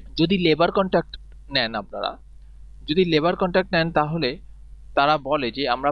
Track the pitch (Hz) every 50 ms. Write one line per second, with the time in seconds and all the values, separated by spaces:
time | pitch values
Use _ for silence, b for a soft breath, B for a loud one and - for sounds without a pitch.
0 | - - - - 160 165 202 190 180 165 156 147 170 185 196 208 190 185 - 175
1 | 156 - - - - - - - - - 139 135 120 110 113 107 101 - 104 101
2 | 101 - - - - - - - - - - - - - - - - - 156 180
3 | 185 175 160 151 147 170 185 - - 180 170 185 185 - - 170 165 170 170 156
4 | 151 151 160 170 151 123 143 190 - - - - - - - - - - - 147
5 | 139 147 156 151 135 135 147 151 131 117 110 135 143 127 123 127 135 143